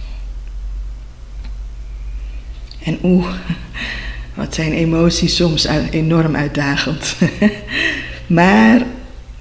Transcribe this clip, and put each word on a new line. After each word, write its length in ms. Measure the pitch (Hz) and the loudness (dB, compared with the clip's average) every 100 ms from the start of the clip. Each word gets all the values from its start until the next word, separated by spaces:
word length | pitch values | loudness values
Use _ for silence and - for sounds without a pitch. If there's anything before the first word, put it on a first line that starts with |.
| - - - - - - - - - - - - - - - - - - - - - - - - - - - - | -8 -8 -8 -8 -8 -8 -6 -6 -6 -8 -12 -14 -14 -12 -10 -8 -10 -10 -12 -10 -8 -8 -8 -8 -10 -12 -12 -8
En 160 | - - | -6 -2
oeh, 240 | 180 180 180 - - - - - - | 4 4 2 -4 -6 -6 -6 -8 -8
<laughs> 500 | - - - - - | -6 -8 -8 -8 -6
wat 200 | - - | -6 -2
zijn 180 | 160 | -2
emoties 640 | 160 165 165 170 170 170 - | 2 2 4 4 4 2 4
soms 300 | 175 156 - | 2 2 2
u-, 240 | 151 165 | 2 2
enorm 440 | 165 156 165 160 143 | 0 4 4 4 2
uitdagend. 800 | 143 147 139 143 - 147 - - | 0 0 0 0 -2 -2 -4 0
<laughs> 1120 | 180 - 208 - - - - - - - - | 0 4 2 2 -6 -2 -2 -2 -6 -8 0
Maar 540 | 170 180 208 226 233 247 - - - - - | 6 8 8 8 6 4 -6 -12 -14 -16 -16